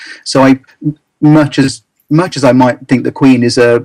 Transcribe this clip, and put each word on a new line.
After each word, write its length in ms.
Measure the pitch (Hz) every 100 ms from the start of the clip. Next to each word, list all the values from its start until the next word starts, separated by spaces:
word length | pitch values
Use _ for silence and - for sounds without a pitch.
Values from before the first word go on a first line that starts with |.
| - -
So 180 | - 135
I, 180 | 135 131 _ - 151 147 _ -
much 380 | 151 151 147 147
as, 240 | 135 - _ _ -
much 260 | 156 180 -
as 80 |
I 80 | 131
might 340 | 127 127 120 -
think 160 | 120
the 80 | -
Queen 300 | - 135 123
is 140 | 120 123
a, 260 | 120 117